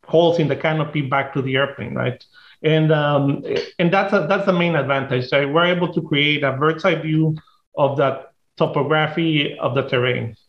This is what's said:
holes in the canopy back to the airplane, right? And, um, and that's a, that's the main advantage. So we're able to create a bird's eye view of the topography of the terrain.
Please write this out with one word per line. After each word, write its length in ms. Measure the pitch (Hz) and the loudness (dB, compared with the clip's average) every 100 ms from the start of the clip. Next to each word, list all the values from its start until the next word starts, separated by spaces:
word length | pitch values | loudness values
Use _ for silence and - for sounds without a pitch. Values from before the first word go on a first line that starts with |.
| - | 2
holes 320 | 160 170 170 | 4 4 2
in 100 | 147 | 0
the 80 | 131 | 0
canopy 460 | 160 156 151 156 | -2 -2 -2 -4
back 320 | 131 139 135 | -2 -2 -2
to 80 | 143 | -4
the 120 | 131 | -2
airplane, 400 | 131 139 - 104 | -2 -4 -10 -8
right? 300 | 127 127 120 - - - _ | -4 -4 -6 -16 -20 -20 _
And, 280 | 156 156 156 | 0 2 4
um, 540 | 156 147 143 139 143 - - - - | 2 2 2 0 -2 -4 -4 -6 -2
and 140 | 170 | 2
that's 200 | 190 196 | 2 2
a, 120 | 208 156 | 0 0
that's 180 | 196 196 | 0 0
the 60 | |
main 220 | 180 175 | 0 2
advantage. 540 | 160 131 139 127 131 123 | 0 0 -2 0 -2 0
So 180 | 143 143 | 0 2
we're 200 | 156 175 | 2 2
able 260 | 180 170 | 2 0
to 100 | 175 | -2
create 400 | 156 147 147 147 | -2 0 2 2
a 100 | 139 | 0
bird's 320 | 127 151 160 | 0 0 2
eye 100 | 190 | 0
view 420 | 160 156 156 160 156 _ _ _ - | 0 0 0 2 -2 _ _ _ 0
of 200 | 139 131 | 0 2
the 280 | 139 - - _ _ - | 0 0 -12 _ _ -2
topography 1000 | 160 156 131 156 151 156 165 151 143 - | 0 0 0 0 0 -2 0 0 -2 -4
of 160 | 139 127 | -2 -2
the 60 | |
terrain. 520 | 127 127 123 120 113 113 | 0 0 0 -2 -6 -12